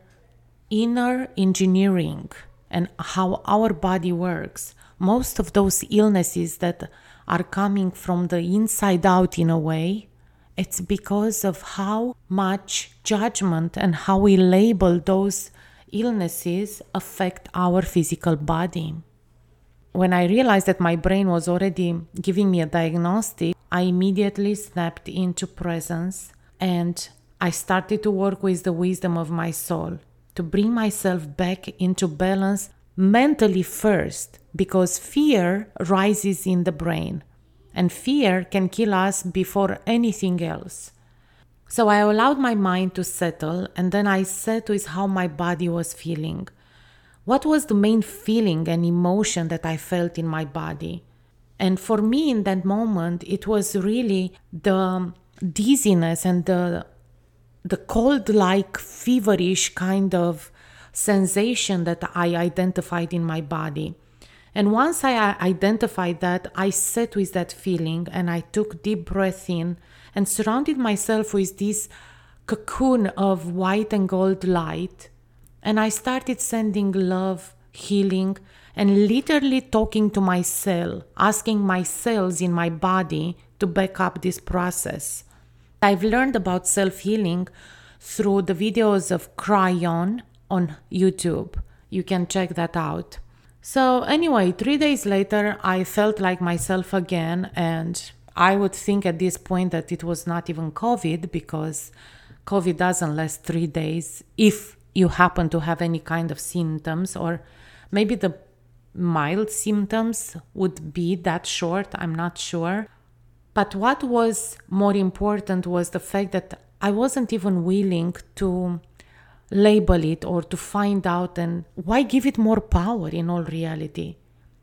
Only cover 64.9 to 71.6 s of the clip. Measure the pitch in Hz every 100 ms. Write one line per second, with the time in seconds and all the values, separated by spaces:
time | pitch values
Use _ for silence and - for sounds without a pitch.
64.9 | 339 285 240 208 - 185 185 196 214 220
65.9 | 202 180 170 180 180 - - 196 190 -
66.9 | - 233 202 190 190 175 - - 175 160
67.9 | 165 175 - 175 170 165 - 214 185 208
68.9 | 208 165 180 190 185 - 175 170 175 -
69.9 | - - - 196 - 214 233 294 285 233
70.9 | 202 - 220 214 202 185 -